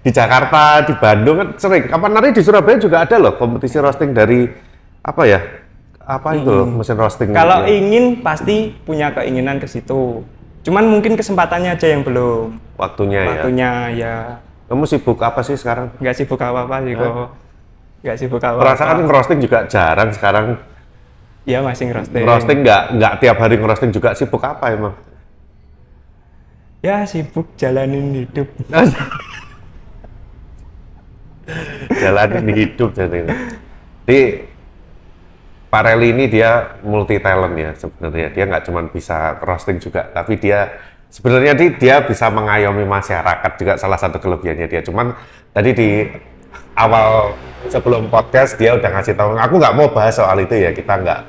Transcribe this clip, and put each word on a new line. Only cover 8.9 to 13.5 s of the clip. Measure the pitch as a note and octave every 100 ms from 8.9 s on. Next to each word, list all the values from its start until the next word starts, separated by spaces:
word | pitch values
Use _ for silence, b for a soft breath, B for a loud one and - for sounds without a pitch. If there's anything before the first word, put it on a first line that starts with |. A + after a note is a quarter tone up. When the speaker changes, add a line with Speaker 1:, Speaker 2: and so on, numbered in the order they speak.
| D#3 D3
Speaker 2:
keinginan | C#3 B2 B2+ C3 C#3
ke | C3+
situ. | A#2+ - C3+ B2+ A#2 - - - -
Cuman | - F#3+
mungkin | A3 G#3+ G#3+
kesempatannya | A3 G#3+ F#3+ E3+ F3 F3+
aja | E3+ E3
yang | D3
belum. | C3+ B2 B2 A#2 A2+ A2+ -
Speaker 1:
Waktunya | - F#2 - G2+ G2
ya? | F#2 D#2+
Speaker 2:
Waktunya | G2